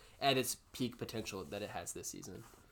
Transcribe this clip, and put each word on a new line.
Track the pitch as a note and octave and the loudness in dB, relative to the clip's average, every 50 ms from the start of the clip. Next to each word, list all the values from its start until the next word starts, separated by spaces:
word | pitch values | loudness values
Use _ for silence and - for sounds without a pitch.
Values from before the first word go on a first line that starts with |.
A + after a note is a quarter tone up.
| - - - - - | -20 -16 -4 2 6
at | C#3 C3+ | 6 6
its | C3 B2 - - - - - - | 6 6 4 0 -4 -6 -8 -2
peak | - C3 A#2 - | 0 0 0 0
potential | - - - - A2+ G#2 - - F#2+ F2 D2 | -2 -6 -4 -2 -4 -4 -2 -4 -6 -4 -4
that | G#2 G2+ G#2 | -4 -4 -4
it | F#2+ | -4
has | - F2 F2 - - | -4 -4 -4 -4 -6
this | F2 F2 | -6 -6
season. | - - F#2 - - F#2 A2+ A#2 - - - - - | -6 -6 -6 -8 -8 -10 -10 -12 -14 -18 -20 -18 -10